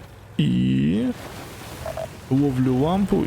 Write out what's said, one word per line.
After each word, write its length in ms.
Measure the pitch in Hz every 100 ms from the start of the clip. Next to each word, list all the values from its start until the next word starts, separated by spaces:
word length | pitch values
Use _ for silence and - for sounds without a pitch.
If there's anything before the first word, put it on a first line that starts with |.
| - - - -
і 680 | 143 123 127 131 143 196 254 240 - - - - - - - - - - -
ловлю 440 | 135 143 127 131
лампу, 500 | 127 151 190 196 190